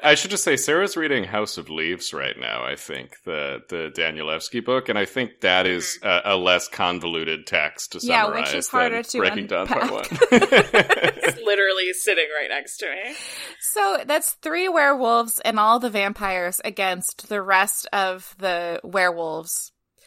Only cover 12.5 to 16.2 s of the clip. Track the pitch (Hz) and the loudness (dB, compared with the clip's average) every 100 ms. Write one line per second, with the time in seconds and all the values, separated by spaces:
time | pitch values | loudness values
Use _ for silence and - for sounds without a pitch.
12.5 | 139 139 - 190 160 226 302 - - - | -4 -6 -10 -8 -8 -8 -12 -12 -14 -14
13.5 | - - 427 392 349 254 311 - - 311 | -8 -4 0 2 0 0 0 -2 -4 -4
14.5 | 330 370 339 285 277 233 233 233 - - | -2 0 4 4 4 4 2 2 -2 0
15.5 | 220 214 233 240 214 196 208 | 2 4 4 2 0 -2 -2